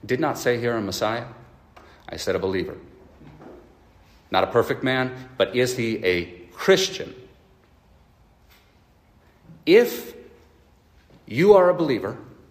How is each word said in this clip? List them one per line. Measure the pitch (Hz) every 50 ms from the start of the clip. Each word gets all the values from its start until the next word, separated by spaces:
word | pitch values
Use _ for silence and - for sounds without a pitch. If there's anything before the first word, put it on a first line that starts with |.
I | -
did | 113 127 127
not | 156 147 - -
say | - 127 123 117
here | 120 120 120
a | 113
Messiah. | 104 98 95 - 113 107 113 120 - - - - - - - - _ _ _ - - - - - - -
I | -
said | - - - 92
a | 90
believer. | 90 95 95 95 85 78 - - - - - - - - - - - - - - - - - - - - - _ _ _ _ _ _ _ _ _ _ _
Not | - 92 95
a | -
perfect | - 120 113 - 139 - -
man, | 131 131 127 127 127 127 - - - -
but | - 117 - -
is | 123 127 123 123
he | - 117 113 110 - -
a | 92 90 87 85 - - - - - -
Christian? | - - - 190 185 190 - - - - - - - - - - _ _ _ _ _ _ _ _ _ _ _ _ _ _ _ _ _ _ _ _ _ _ _ _ _ _ _ _ _ _ _ _ _ _ _ _ _ _ _ _ _ _ - - - -
If | 147 175 226 240 - - - - - - - - - - - - _ _ _ _ _ _ _ _ _ _ _ _ _ - - _
you | - 104 120 170 202 208
are | 190 180 180
a | 180
believer | 175 170 147 131 101 90 101 120 - - - - - - _